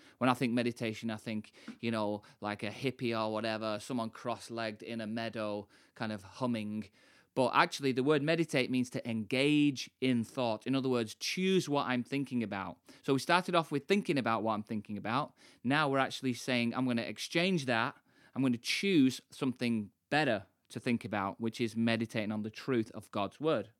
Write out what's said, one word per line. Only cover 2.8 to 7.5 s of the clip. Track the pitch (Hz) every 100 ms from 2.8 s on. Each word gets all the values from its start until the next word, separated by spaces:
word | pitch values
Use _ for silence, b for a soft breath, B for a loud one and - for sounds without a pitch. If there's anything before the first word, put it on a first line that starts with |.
| 131 - 120 113
or | 110
whatever, | 107 113 110 110 104
someone | - 127 110
cross-legged | - 123 107 - 113 110 107
in | - 113
a | 107
meadow | 113 113 113 107 104 101 b b
kind | - 113
of | 104
humming. | - - 123 113 107 107 104 b b b b
But | - 127